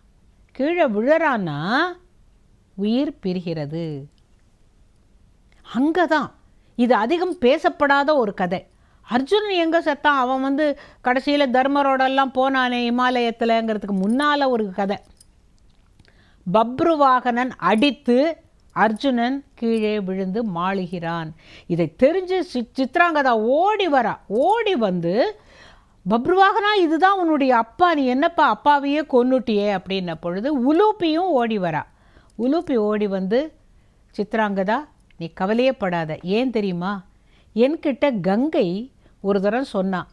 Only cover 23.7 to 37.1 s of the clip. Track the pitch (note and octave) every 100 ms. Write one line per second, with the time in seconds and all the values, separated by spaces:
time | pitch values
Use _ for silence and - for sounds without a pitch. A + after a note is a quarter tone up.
23.7 | G#4+ F#4 C#4 G#3+ D#3+ - G#3 D#4+ A#4 G#4+
24.7 | C#4 G#3 F3+ E3+ G3+ F#4+ - - - -
25.7 | - _ _ F#3 A#3 C#4+ F#4 G4 G#4+ G#4
26.7 | G#4 E4 D#4+ F#4 G4+ E4 D4+ C4+ A#3 A#3
27.7 | - F4 D#4 C4 B3+ E4 E4+ C#4+ G#3+ D4
28.7 | C#4+ C#4 D4 D4+ B3 B3 C4 A#3 G#3 G#3
29.7 | F#3+ - F#3+ F3+ E3 E3+ F3+ B3+ D4 B3
30.7 | D#4+ G#4+ G#4 E4+ D#4 F#4 C#4 A#3 A3 F3
31.7 | D3+ - _ _ - _ - A#3+ D#4+ E4+
32.7 | B3 G#3 G#3+ G#3 F#3+ F#3 A#3 D#4 - _
33.7 | _ _ _ _ - G3+ A3+ G#3+ G3 F#3+
34.7 | A#3+ D4+ _ _ - E3 - F#3+ A3+ C4
35.7 | C4 F#3+ F3 D#3 D3+ F3 G#3 C4 A3+ G3+
36.7 | F3 F3+ G3+ -